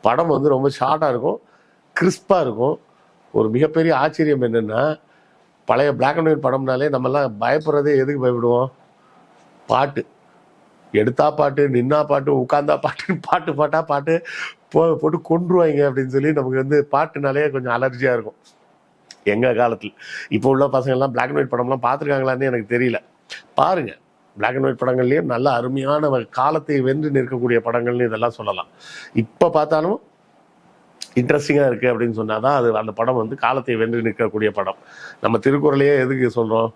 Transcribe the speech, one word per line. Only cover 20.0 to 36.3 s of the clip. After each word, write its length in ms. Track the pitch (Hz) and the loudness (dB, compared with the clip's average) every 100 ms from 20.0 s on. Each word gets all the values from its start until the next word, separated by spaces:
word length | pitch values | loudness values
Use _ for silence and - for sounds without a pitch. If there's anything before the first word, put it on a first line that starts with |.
| - - - | -16 -16 -4
இப்போ 200 | - 131 | 0 2
உள்ள 180 | 131 139 | 2 2
பசங்க 200 | 135 131 | 0 0
எல்லாம் 240 | 127 135 | 0 0
black 180 | 120 127 | -2 -2
and 80 | 143 | -2
white 160 | 131 | -2
படம்லாம் 340 | 123 123 131 120 | -2 -2 -2 -2
பார்த்திருக்காங்களான்னு 540 | 139 147 139 131 127 | -2 -2 -2 -2 -2
எனக்கு 380 | 135 123 104 120 | -2 -2 -2 0
தெரியல. 160 | 123 110 _ _ _ - _ | 0 -2 _ _ _ -20 _
பாருங்க, 420 | - 151 185 113 - _ _ _ 101 | 0 0 0 -4 -12 _ _ _ -4
black 180 | 107 | -2
and 100 | 127 | 0
white 180 | 135 120 | -2 0
படங்கள்லயே 400 | 127 127 123 147 | 0 2 2 0
நல்ல 300 | 135 120 139 | 0 0 0
அருமையான 560 | 123 123 135 135 151 151 | 0 -2 -4 0 0 0
வ-, 200 | 131 110 | 0 -2
காலத்தை 520 | - 135 156 139 143 | 0 0 0 -2 0
வென்று 300 | 127 143 151 | 0 0 0
நிற்கக்கூடிய 420 | 139 123 131 123 | 0 -2 -2 2
படங்கள்னு 520 | 117 117 120 120 123 | 2 2 0 0 0
இதெல்லாம் 260 | 123 110 120 | -2 0 -2
சொல்லலாம். 360 | 113 104 95 - _ - - - | -2 -6 -6 -8 _ -20 -20 -4
இப்ப 360 | - 110 _ 175 | -4 -4 _ 2
பார்த்தாலும் 500 | 160 151 156 165 226 _ _ _ _ _ _ _ _ _ _ - | 2 0 0 -2 -6 _ _ _ _ _ _ _ _ _ _ -6
இன்ட்ரெஸ்டிங்கா 520 | - 123 147 143 143 135 | -4 0 0 2 2 2
இருக்கு 200 | 113 123 | 2 0
அப்படின்னு 400 | 117 120 110 107 | 0 -2 -2 -4
சொன்னாதான் 300 | 110 127 143 | -2 0 2
அது, 200 | 120 107 | 2 0
அந்த 160 | 110 | -4
படம் 240 | 101 117 127 | -2 -2 0
வந்து 200 | 113 135 | -2 -2
காலத்தை 400 | 117 135 131 113 | -2 -2 -2 -2
வென்று 240 | 113 117 | 0 0
நிற்கக்கூடிய 500 | 113 104 110 107 107 | -2 -2 -4 0 -2
படம். 260 | 101 95 - - - - - | -2 -4 -6 -16 -20 -20 -4
நம்ம 180 | 110 110 | 0 2
திருக்குறளையே 580 | 135 143 147 139 139 143 | 2 2 2 2 2 2
எதுக்கு 460 | 127 131 123 | 0 0 0